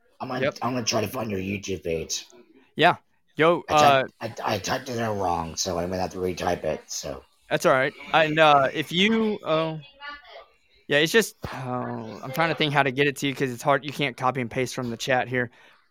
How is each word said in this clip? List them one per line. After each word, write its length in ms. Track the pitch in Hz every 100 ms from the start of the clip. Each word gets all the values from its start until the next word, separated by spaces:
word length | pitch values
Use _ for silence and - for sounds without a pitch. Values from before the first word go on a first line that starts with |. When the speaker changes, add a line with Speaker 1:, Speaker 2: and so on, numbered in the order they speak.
| _ _
Speaker 1:
I'm 80 | 131
gonna, 120 | 131
Speaker 2:
Yep. 180 | 131 -
Speaker 1:
I'm 100 | 120
gonna 140 | 127 110
try 160 | 117
to 60 | 104
find 220 | - 117
your 100 | 98
YouTube 440 | 92 101 101 90
page. 400 | 82 82 78 - - - - _ _ -
Speaker 2:
Yeah. 200 | 160 - _ _ _ -
Go, 260 | 156 170 -
Speaker 1:
I 20 |
typed, 400 | 151 147 135 127 -
Speaker 2:
uh, 80 | 113 -
Speaker 1:
I, 100 | -
I 40 | 107
typed 320 | - - 127
it 80 | 117
in 200 | 117 101
wrong, 380 | 92 85 82 80
so 220 | 98 85
I'm 100 | 87
gonna 140 | 92
have 100 | 90
to 60 | 92
retype 460 | 92 85 92 87
it, 180 | 78 73 -
so. 380 | - 78 67 - _ _
Speaker 2:
That's 160 | 156
all 80 | 175
right. 220 | 135 139 - -
And, 260 | 156 156 151
uh, 300 | 156 143 135
if 180 | 156 143
you, 460 | 170 202 226 220 208
oh, 380 | - 160 160 160 - _ 285 - - - - _ _ _ -
yeah, 120 | 143
it's 140 | 160
just, 240 | 226 - - -
oh, 720 | - 127 123 120 120 110 104
I'm 80 | 135
trying 180 | 135 165
to 40 |
think 200 | 156 156
how 80 | 143
to 80 | 139
get 160 | 131 147
it 100 | 135
to 100 | 143
you 80 |
'cause 160 | 131 135
it's 120 | 120
hard. 240 | 151 139 143
You 60 |
can't 260 | 156 139 120
copy 240 | 127 131
and 80 | 117
paste 240 | 135 123
from 160 | - 123
the 80 | 113
chat 300 | - 127 123
here. 220 | 127 120 - - _ _